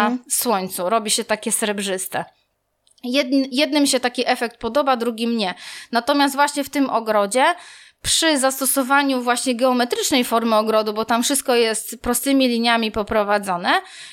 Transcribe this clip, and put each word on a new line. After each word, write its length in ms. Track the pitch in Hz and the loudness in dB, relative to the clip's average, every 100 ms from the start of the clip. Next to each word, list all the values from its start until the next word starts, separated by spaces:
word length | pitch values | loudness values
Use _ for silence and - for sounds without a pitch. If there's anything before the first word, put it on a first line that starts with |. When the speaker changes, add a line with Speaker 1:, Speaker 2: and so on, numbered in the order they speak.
| 208 | 2
Speaker 1:
Mhm. 120 | 247 - | 0 -4
Speaker 2:
słońcu. 600 | - 247 202 185 - 180 | -4 0 -2 -2 -4 0
Robi 200 | 226 214 | 0 0
się 140 | 226 | -2
takie 280 | 220 214 226 | -2 -2 -2
srebrzyste. 720 | 208 208 202 196 185 - 131 170 _ _ _ _ _ _ _ | -2 -2 -2 -2 -4 -4 -6 -8 _ _ _ _ _ _ _
Jedn-, 440 | 247 262 254 277 269 | -2 -2 2 0 0
jednym 360 | 254 302 294 277 | 0 0 2 2
się 140 | 254 | 2
taki 280 | 247 247 233 | -2 -2 -2
efekt 260 | 247 233 - | -2 -2 -6
podoba, 400 | 226 247 277 254 | -2 0 0 0
drugim 400 | 233 220 233 233 | -2 -2 -2 -2
nie. 180 | 190 175 - - - | -4 -6 -14 -18 -4
Natomiast 420 | 233 240 285 277 | -2 0 2 2
właśnie 300 | 269 285 285 | 2 0 0
w 60 | 277 | -4
tym 200 | 294 269 | 0 0
ogrodzie 540 | 226 220 214 202 233 302 349 - - - _ | 0 0 0 2 2 2 0 -8 -20 -20 _
przy 360 | - - 330 294 | -4 0 2 2
zastosowaniu 840 | 262 262 269 - 254 277 277 254 | 2 0 0 0 2 2 2 0
właśnie 320 | 247 247 269 | 0 -2 0
geometrycznej 680 | 233 262 247 247 453 415 277 | 0 2 2 0 0 0 0
formy 320 | 240 226 226 214 | 2 0 2 2
ogrodu, 360 | 220 220 214 | 4 2 0
bo 100 | 214 | -2
tam 180 | 220 233 | -2 0
wszystko 320 | 240 277 - | 0 0 2
jest 480 | 240 226 214 - 233 | 2 2 0 -6 -8
prostymi 460 | - 240 277 277 254 | -4 -2 2 2 2
liniami 420 | 233 233 233 220 | 2 2 2 0
poprowadzone, 880 | 220 208 226 202 208 190 175 202 339 381 - - | -4 -2 0 2 0 0 -4 0 0 -2 -16 -20